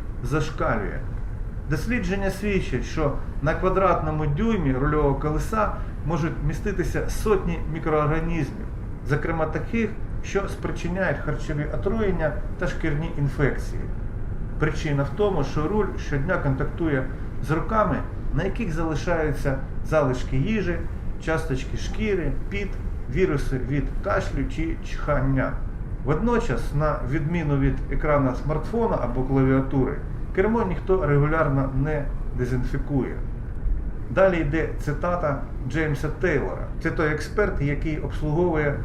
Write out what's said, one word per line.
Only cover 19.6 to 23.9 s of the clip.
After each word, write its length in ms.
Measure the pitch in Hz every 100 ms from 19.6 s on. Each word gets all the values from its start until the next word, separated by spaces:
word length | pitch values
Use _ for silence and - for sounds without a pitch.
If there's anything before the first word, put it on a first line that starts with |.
| - - -
залишки 500 | 156 135 127 - 131
їжі, 420 | 175 220 175 165 - - - -
часточки 520 | - 160 - 131 123 -
шкіри, 560 | - - 214 190 143 135 -
піт, 220 | 202 202 - - - -
віруси 460 | 127 196 143 - - 123
від 160 | 143 135